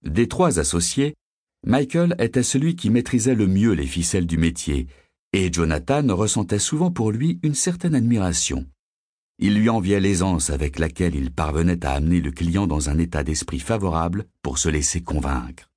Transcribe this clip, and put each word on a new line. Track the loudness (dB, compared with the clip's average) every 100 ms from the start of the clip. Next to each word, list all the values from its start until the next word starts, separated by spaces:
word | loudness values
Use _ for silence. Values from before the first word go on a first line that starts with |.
Des | -2 0 0
trois | 2 2 2
associés, | 0 0 -2 0 -2 -2 _ _ _ _ 0
Michael | 0 2 2 0 2
était | 0 0
celui | 0 0 0 0
qui | 2
maîtrisait | 0 2 0 2 2
le | 4
mieux | 4 4
les | 2 0
ficelles | -2 -2 0 0
du | 2
métier, | 0 0 -4 -4 -4 -12 _ _ _
et | 0 0
Jonathan | 0 0 0 0 0 2 0
ressentait | 0 0 -2 -2
souvent | -2 0 0
pour | 0 -2
lui | 0 -2 -2
une | -2 -2
certaine | -2 -2 0 0
admiration. | 2 2 2 0 -2 -4 -8 _ _ _ _ _ _ _
Il | 2 4
lui | 4
enviait | 2 2 2
l'aisance | 2 2 2 0 -2
avec | -2 -4 -2
laquelle | -4 0 -2 0
il | -4
parvenait | -2 -2 2 2 2 0
à |
amener | 0 2 2
le | 0
client | -4 -2 0 0
dans | -2 0
un | 0
état | 0 0
d'esprit | -2 -4 -4 -8
favorable | -2 -2 0 0 -2 -4 -8 _
pour | -8 -2
se | 0
laisser | 0 -2 -4
convaincre. | -4 -4 -2 -4 -6 -14 _